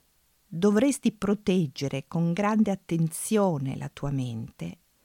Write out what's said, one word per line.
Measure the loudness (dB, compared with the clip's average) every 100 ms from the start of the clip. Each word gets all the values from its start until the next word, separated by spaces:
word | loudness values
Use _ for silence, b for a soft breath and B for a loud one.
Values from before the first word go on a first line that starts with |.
| b _ _ _ _
dovresti | 0 4 4 4 2 -2
proteggere | 0 -2 0 2 0 0 -4 -6 -6 -4
con | -2 0
grande | 0 0 2 2
attenzione | 0 -2 0 0 -2 0 2 2 0 -4 -6
la | -10
tua | -8 -4
mente, | -4 -4 -6 -10 -12 -12 -12 _ _